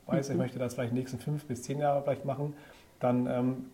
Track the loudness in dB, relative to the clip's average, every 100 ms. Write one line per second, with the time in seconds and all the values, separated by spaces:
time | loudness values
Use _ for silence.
0 | 0 0 2 0 0 0 -4 -2 0 0
1 | -2 -6 -4 -4 -4 -8 -4 0 2 2
2 | 2 -2 -2 -2 -2 -6 -14 -20 -20 -2
3 | 2 4 4 2 2 0 -6